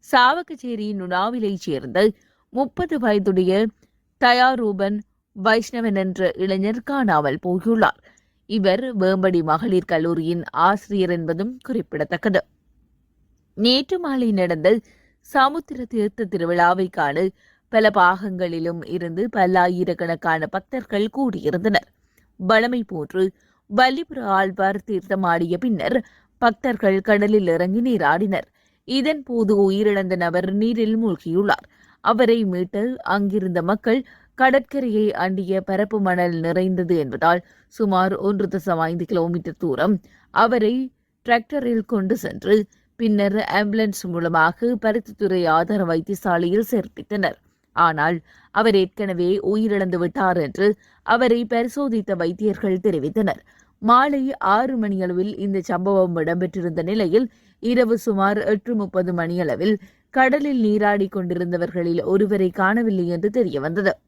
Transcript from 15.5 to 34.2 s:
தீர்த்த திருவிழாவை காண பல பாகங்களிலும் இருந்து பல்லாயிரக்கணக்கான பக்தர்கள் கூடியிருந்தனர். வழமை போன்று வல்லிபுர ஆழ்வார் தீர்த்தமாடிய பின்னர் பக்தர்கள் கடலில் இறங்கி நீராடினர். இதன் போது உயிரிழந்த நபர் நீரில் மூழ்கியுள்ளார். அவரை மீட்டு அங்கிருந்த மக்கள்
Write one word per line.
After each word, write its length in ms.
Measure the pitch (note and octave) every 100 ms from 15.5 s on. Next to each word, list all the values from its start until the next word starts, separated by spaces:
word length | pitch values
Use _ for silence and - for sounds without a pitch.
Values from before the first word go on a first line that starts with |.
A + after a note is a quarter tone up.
| D#4+ - B3+
தீர்த்த 420 | B3 A#3 G#3 G3+ G#3
திருவிழாவை 600 | F3+ E3+ F3 F3 F#3 F#3
காண 260 | - D3 D3 F#3+ - _ _ _
பல 160 | A3 A3
பாகங்களிலும் 880 | G#3 F3+ F#3 G3+ F#3 F3+ E3 E3 E3+ -
இருந்து 360 | F3+ E3+ E3 A3
பல்லாயிரக்கணக்கான 1160 | G#3+ F3+ F3+ F3+ F3+ F3+ E3+ E3+ E3+ E3 D#3+ D#3
பக்தர்கள் 600 | F#3+ - C4 - G#3 G#3+
கூடியிருந்தனர். 800 | C4+ C4+ F#3+ - F3 G#3 G3+ - _ _ _ _ _
வழமை 400 | F#3 A3 A#3+ B3
போன்று 400 | A3 F3+ D3 F#3 F#3+ - _ _ _
வல்லிபுர 480 | G3+ B3+ C4+ E4 C#4+ A3
ஆழ்வார் 500 | F#3+ G3 F#3 F#3+ G3
தீர்த்தமாடிய 720 | - G3 - G3 F#3 E3+ E3+ F3
பின்னர் 400 | B3 G3 - - - _ _ _
பக்தர்கள் 560 | A#3+ G#3+ C4 A#3+ G3+ F#3+
கடலில் 480 | F#3+ G#3 G#3 G#3+ F3+
இறங்கி 320 | E3 F3+ G3+
நீராடினர். 680 | B3 A3 D3+ E3 G3+ F#3+ - _ _ _ -
இதன் 340 | C4 C4+ D#4
போது 320 | C4 A#3+ G#3 G#3
உயிரிழந்த 600 | G3 G3 G#3 G3+ F#3+ F3+
நபர் 320 | F3 E3+ F#3
நீரில் 440 | G3+ A3 A#3 A3 A3
மூழ்கியுள்ளார். 720 | A3+ F3 - E3+ G3+ - - _ _ _
அவரை 320 | - A3+ B3 A#3
மீட்டு 380 | G#3 F3+ F#3 G3+ A3+ B3+ -
அங்கிருந்த 560 | G3 G3+ G3+ F#3 F3
மக்கள் 380 | E3+ G#3+ - B3 B3+ -